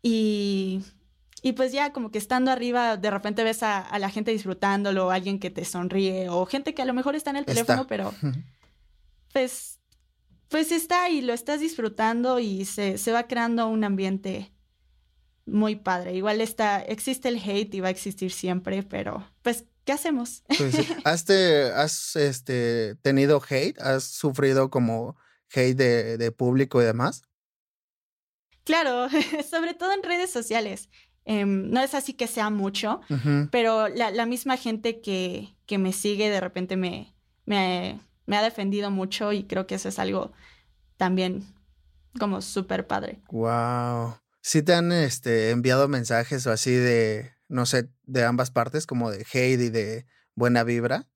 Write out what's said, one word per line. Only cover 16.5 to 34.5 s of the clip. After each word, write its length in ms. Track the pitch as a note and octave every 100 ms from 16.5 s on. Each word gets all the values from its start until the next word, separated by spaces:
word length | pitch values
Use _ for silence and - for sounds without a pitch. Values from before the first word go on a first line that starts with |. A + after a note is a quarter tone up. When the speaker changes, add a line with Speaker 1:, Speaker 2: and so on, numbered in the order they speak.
| A3+ G#3+ G3+
Speaker 1:
existe 480 | - G#3+ - C4 B3+
el 80 | A#3+
hate 360 | F#3+ G3+ G#3
y 60 | G3
va 80 | F#3
a 40 |
existir 400 | F#3 G3+ F#3+ F#3
siempre, 520 | - F#3 F3+ F3+ F#3+
pero 420 | G3+ - - - F#3+ _
pues, 240 | A#3+ A#3 - _ -
¿qué 80 |
hacemos? 500 | C#4+ E4 C#4 A#3+ - - D4
Speaker 2:
Pues 180 | C#3 C3
sí. 100 | - E4
Speaker 1:
<laughs> 80 | D3+
Speaker 2:
¿Has 200 | E3 E3
te-, 460 | G3 F#3 D3 C3
has, 440 | G#2 D3+ - - E3
este, 800 | C#3+ B2+ - B2 A#2 A#2 A2 G#2+
tenido 400 | C#3 C3+ C#3 D3 -
hate? 300 | C3+ D#3+ -
¿Has 240 | C3 C3+
sufrido 680 | - - D3+ C3 C#3 C3+ C3
como 480 | C#3 A#2+ A2+ A#2 - _ _ _
hate 220 | C3+ B2+ B2+
de, 400 | B2+ A#2+ A2 A2+
de 140 | A#2
público 500 | A2+ B2 C3 C3 B2+
y 40 | A#2
demás? 380 | A2+ C#3 - _ _ _ _ _ _ _ _ _ _ _ _ _ _ -
Speaker 1:
Claro, 420 | E4 D4 B3 B3+
<laughs> 400 | D4+ - D#4 D4
sobre 240 | E4 E4
todo 200 | E4+ F4+
en 100 | G4
redes 260 | G4 F4 F4+
sociales. 580 | A#3+ A3+ A#3 G#3+ F#3+ - _ _ _
Em, 460 | - G#3+ G3+ G3 G3
no 100 | B3
es 120 | C4+
así 200 | C#4+ C4+
que 140 | C#4 A#3
sea 220 | A#3 G#3+
mucho, 520 | G#3 G3 G3 G#3+ - -
Speaker 2:
Ujú. 400 | C#3 C#3 C#3+ D3
Speaker 1:
pero 360 | A#3+ A3+ A3 G#3
la, 220 | - A3+
la 140 | G#3 A#3
misma 300 | B3 C4